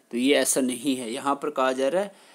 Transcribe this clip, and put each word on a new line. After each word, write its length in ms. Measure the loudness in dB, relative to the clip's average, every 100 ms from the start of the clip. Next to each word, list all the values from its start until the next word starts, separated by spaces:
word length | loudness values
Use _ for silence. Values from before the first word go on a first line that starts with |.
| -10
तो 60 | -2
ये 160 | 4
ऐसा 260 | 4 4 2
नहीं 360 | 0 -2 -2 -4
है, 160 | -4
यहाँ 220 | -4 -2
पर 160 | -2 -4
कहा 220 | 0 0
जा 160 | 2 0
रहा 140 | 0
है 120 | -4 -10 -20